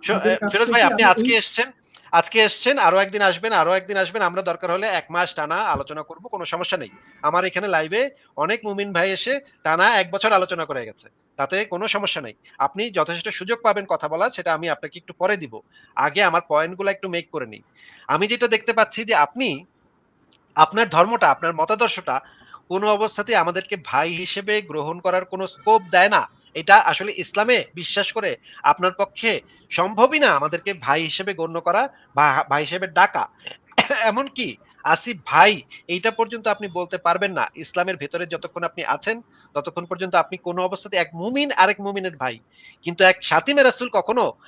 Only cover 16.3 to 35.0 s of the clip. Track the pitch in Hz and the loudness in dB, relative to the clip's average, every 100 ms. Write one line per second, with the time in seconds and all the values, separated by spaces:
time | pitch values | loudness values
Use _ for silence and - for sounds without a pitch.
16.3 | 165 - 151 165 185 196 196 190 170 165 | 2 0 0 0 -4 -4 -4 -6 -8 -8
17.3 | 156 117 104 _ _ - - - 160 208 | -10 -10 -14 _ _ -20 -16 -4 -2 0
18.3 | 240 233 214 233 220 214 - 226 185 147 | 0 0 0 0 0 0 0 0 2 2
19.3 | 240 254 143 175 _ _ _ _ _ _ | 0 -4 -4 -12 _ _ _ _ _ _
20.3 | _ _ 156 156 208 220 160 190 240 160 | _ _ 2 4 4 2 4 4 4 2
21.3 | 135 165 160 156 214 233 - - 131 - | 2 -2 -2 -2 0 0 -2 -4 -6 -6
22.3 | _ - - - 185 214 208 214 - 208 | _ -20 -20 -8 -2 0 0 0 -4 0
23.3 | 214 170 175 - 196 - 131 165 170 180 | 2 2 -2 -6 -10 -4 -2 -2 -4 -6
24.3 | 196 196 214 180 151 147 175 180 180 185 | -8 -2 -4 -4 -6 -6 -4 -2 -2 -2
25.3 | 185 190 - 214 220 180 180 202 190 - | -8 -8 -4 2 2 4 4 6 4 0
26.3 | _ _ 156 165 208 165 147 202 - 165 | _ _ -4 6 6 6 -2 -4 -8 -6
27.3 | 202 220 233 - 170 165 202 190 226 196 | -2 2 0 -2 -10 -6 -4 -4 -4 -6
28.3 | 123 - - 143 151 180 180 196 - 226 | -6 -12 -2 0 2 0 0 -6 -2 -2
29.3 | 170 _ _ - - 185 208 262 302 262 | -2 _ _ -8 -2 -2 4 4 6 4
30.3 | 143 151 170 202 180 131 151 160 - 190 | 4 0 -4 -6 -6 0 0 0 -4 -6
31.3 | 170 165 165 170 196 277 _ _ 139 147 | -6 -6 -4 0 0 0 _ _ 2 4
32.3 | 135 - 143 151 175 185 165 196 143 104 | 4 0 -2 -2 -6 -2 4 4 2 -6
33.3 | _ - - _ - - 254 226 220 277 | _ -20 -20 _ -2 0 2 0 0 -4
34.3 | - 190 104 _ _ 147 - | -6 -8 -8 _ _ 0 0